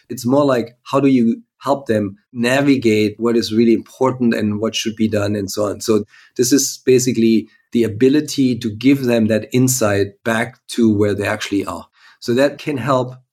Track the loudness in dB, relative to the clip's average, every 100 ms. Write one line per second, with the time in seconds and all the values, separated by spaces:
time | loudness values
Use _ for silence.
0 | -16 -8 0 2 2 0 -2 -10 -6 0
1 | 2 4 2 0 -8 _ -4 -4 -2 -2
2 | -4 -8 _ -6 -2 2 2 2 2 2
3 | 0 -2 0 0 0 2 4 2 -2 -2
4 | -2 0 0 0 -2 -2 -4 -4 -6 -2
5 | -2 0 -2 -4 -6 -4 -4 -4 0 0
6 | -2 _ _ -2 2 2 0 -2 2 2
7 | 2 2 2 2 0 _ _ -2 -2 2
8 | 2 2 0 0 0 0 -4 0 2 2
9 | 2 2 2 0 0 0 2 2 0 0
10 | -4 -6 -4 -4 -4 -10 -8 0 2 2
11 | 0 -2 -4 -6 -4 -4 -4 -8 -14 _
12 | -20 _ -4 0 0 -2 -8 -6 -2 -2
13 | -2 -10 _